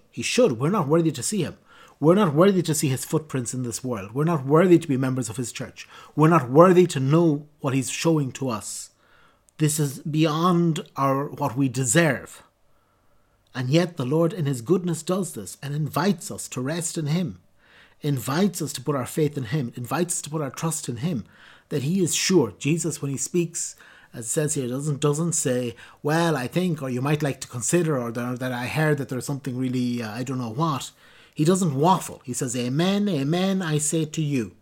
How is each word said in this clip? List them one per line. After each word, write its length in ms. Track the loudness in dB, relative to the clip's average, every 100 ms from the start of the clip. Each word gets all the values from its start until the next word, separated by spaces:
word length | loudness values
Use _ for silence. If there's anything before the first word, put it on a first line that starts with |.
| _
He 100 | -8
should. 380 | -2 4 4 2
We're 100 | 0
not 180 | 0 2
worthy 240 | 2 2
to 120 | -2
see 200 | -4 -4
him. 140 | -4 -8 _ -20 -20 _
We're 160 | 4 6
not 180 | 4
worthy 280 | 6 4 4
to 120 | 0 0
see 140 | 0
his 160 | -2 -2
footprints 480 | -4 -2 -6 -4
in 100 | -6
this 200 | -6 -6
world. 300 | -6 -6 -6
We're 120 | -2 0
not 200 | 0 4
worthy 340 | 6 8 6
to 80 | 6
be 100 | 0
members 320 | 0 -2 -4
of 80 | -6
his 140 | -8
church. 360 | -8 -12 -14 -20 -20 -8 4
We're 140 | 6
not 200 | 6 6
worthy 380 | 8 8 8 6
to 120 | 2
know 480 | 2 4 4 2 -4 _
what 140 | -2
he's 160 | 0 -2
showing 420 | -2 2 2 0
to 160 | -4 -6
us. 400 | -6 -8 -12 -14 _ _ _ _ _ _ -2
This 180 | 0 0
is 200 | -2 -4
beyond 800 | -4 0 0 2 2 4 2 0 -6 -2
our, 300 | 0 0 -2
what 280 | -4 -4 0
we 140 | 0
deserve. 720 | 0 2 4 4 0 -8 -20 _ _ _ _ _ _ _ _ _ _ _
And 160 | -6 0
yet 260 | 2 0 -4
the 120 | -2
Lord 260 | 0 0
in 140 | 0 -2
his 120 | -2
goodness 420 | 0 0 0 -4
does 300 | -4 -4 -4 -8
this 220 | -14 -14
and 140 | -8 -4
invites 560 | -2 0 0 -2 -6
us 160 | -12 -10
to 140 | -6
rest 360 | -4 -4 -6 -4
in 80 | -2
him, 320 | -2 -2 -8 _ _ _ -20 -20 _
invites 580 | -4 -2 -2 0 0 0
us 140 | -6
to 80 | -6
put 140 | -4 -4
our 100 | -4
faith 320 | -2 -2 -2
in 60 |
him, 280 | -4 -4 -4 -8
invites 400 | -6 -2 -2 -4
us 60 |
to 80 | -6
put 100 | -6
our 80 | -6
trust 400 | -4 -4 -4 -6
in 80 | -4
him, 280 | -4 -4 -8 -20 -20 -20 _
that 140 | -4
he 180 | 0 0
is 140 | 0 0
sure. 380 | 4 4 4 0
Jesus, 460 | -2 0 -2 -4
when 80 | -6
he 60 | -6
speaks, 580 | -2 0 -2 -4 -10 -12 -20 -20 -18 -14
as 100 | -4
it 40 |
says 260 | -2 -2 -2
here, 120 | -4
doesn't, 320 | -4 -4 0
doesn't 340 | 0 0 -2
say, 420 | -2 0 -2 -4 -8 -20 -8
"Well, 340 | -2 2 2 0
I 120 | -2
think," 340 | -2 0 -2
or, 80 | -4
"You 140 | -2
might 180 | 0 0
like 180 | 0 -4
to 60 | -8
consider," 520 | -6 0 0 2 -2
or 120 | -2
that, 260 | -6 -6 -6
that, 120 | -6
"I 140 | -6 -4
heard 320 | 0 2 0
that 120 | -2
there's 180 | -6 -6
something 280 | -6 -6 -4
really, 460 | -2 -2 -2 -2
uh, 100 | -6
I 120 | -8
don't 160 | -6 -4
know 100 | -4 -2
what." 260 | -2 -2 -8 -16 -20 -20 -12 0
He 100 | 2
doesn't 300 | 4 2 2
waffle. 440 | 4 2 0 -12 -10
He 80 |
says, 240 | -6 -4 -4
"Amen, 500 | -2 0 0 0 0
amen, 540 | 0 0 0 0 0
I 160 | 0 -2
say 280 | 0 -2 -2
to 180 | -4
you, 320 | -2 -2 -4 -10